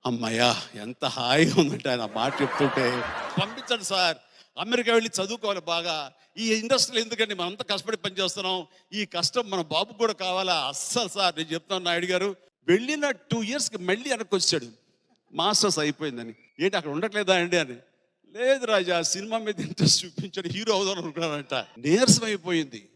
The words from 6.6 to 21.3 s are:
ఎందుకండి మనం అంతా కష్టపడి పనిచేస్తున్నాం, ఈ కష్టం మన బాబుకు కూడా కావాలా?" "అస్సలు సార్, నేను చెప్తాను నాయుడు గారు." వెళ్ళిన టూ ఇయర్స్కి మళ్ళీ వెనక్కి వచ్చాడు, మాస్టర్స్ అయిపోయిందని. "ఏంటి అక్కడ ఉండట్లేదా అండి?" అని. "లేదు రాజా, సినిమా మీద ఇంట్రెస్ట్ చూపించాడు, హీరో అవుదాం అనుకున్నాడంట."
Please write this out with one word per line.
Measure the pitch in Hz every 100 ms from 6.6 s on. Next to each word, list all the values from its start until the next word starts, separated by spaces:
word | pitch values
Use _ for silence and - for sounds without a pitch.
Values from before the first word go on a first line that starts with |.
| 226 262 - 220
ఎందుకండి | 226 220 220
మనం | 196 175
అంతా | 208 240
కష్టపడి | 202 190 220
పనిచేస్తున్నాం, | 208 185 190 202 185 185 156 _ _
ఈ | 202
కష్టం | 202 175 170 247 220
మన | 190
బాబుకు | 156 156 208 220
కూడా | 226
కావాలా?" | 208 185 185 190 170 135
"అస్సలు | 139 - 240 208
సార్, | 196 185 156
నేను | 160
చెప్తాను | 160 _ 190
నాయుడు | 175 170 180
గారు." | 185 196 190 _ _ -
వెళ్ళిన | 185 247 302 294
టూ | 269 _ 233
ఇయర్స్కి | 214 247 - 214
మళ్ళీ | 180 202 269
వెనక్కి | 240 220
వచ్చాడు, | 196 - 160 120 110 _ _ _ _ _
మాస్టర్స్ | 151 175 214 208 156
అయిపోయిందని. | 151 143 156 120 117 110 _ -
"ఏంటి | 175 190
అక్కడ | 151
ఉండట్లేదా | 143 214 208 190 185
అండి?" | 175 175
అని. | 143 120 _ _ _ _ _
"లేదు | 214 247 269 240
రాజా, | 214 175 175
సినిమా | 165 185 208 226
మీద | 214 196
ఇంట్రెస్ట్ | - - 165 -
చూపించాడు, | 180 - 196 196 170
హీరో | 165 220
అవుదాం | 202 196 190
అనుకున్నాడంట." | 165 156 165